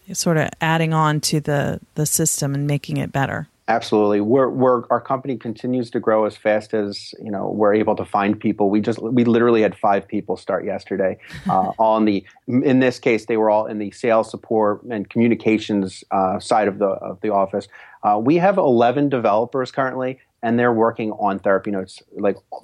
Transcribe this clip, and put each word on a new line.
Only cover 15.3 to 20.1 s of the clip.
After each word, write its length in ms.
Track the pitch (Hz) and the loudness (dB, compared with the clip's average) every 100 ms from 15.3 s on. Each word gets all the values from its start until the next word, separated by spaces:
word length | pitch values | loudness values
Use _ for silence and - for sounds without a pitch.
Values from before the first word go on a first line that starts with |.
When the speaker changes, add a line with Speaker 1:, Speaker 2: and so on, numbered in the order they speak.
| 113 113 107 - 104 95 - - | 2 2 0 0 -2 -2 -8 -4
Speaker 2:
uh, 280 | 101 95 104 | 0 0 -2
side 280 | - 117 101 | 0 0 2
of 100 | 101 | 0
the, 100 | 101 | -2
of 340 | - - 92 | -2 -8 -8
the 80 | 107 | -2
office. 360 | 101 95 101 - - - - | 0 0 -4 -8 -14 -20 -4
Uh, 160 | 110 104 | 0 2
we 140 | 117 170 | 2 2
have 220 | 185 190 | 2 2
eleven 500 | 147 117 117 135 143 | 2 4 4 2 0
developers 600 | 135 110 104 117 135 123 | 0 2 2 0 -4 -4
currently, 480 | - 131 127 127 | -4 -4 -4 -6